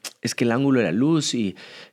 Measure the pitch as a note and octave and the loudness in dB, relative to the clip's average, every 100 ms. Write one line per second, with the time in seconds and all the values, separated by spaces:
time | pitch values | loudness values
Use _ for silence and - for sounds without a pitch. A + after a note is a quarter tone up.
0 | - - - - A#2+ A#2 C#3 C3 G2 F#2+ | -18 -8 -8 -2 0 2 2 2 2 2
1 | C#3+ D#3+ C#3+ B2 G2+ - - - - | 2 2 0 -2 -4 -6 -18 -20 -20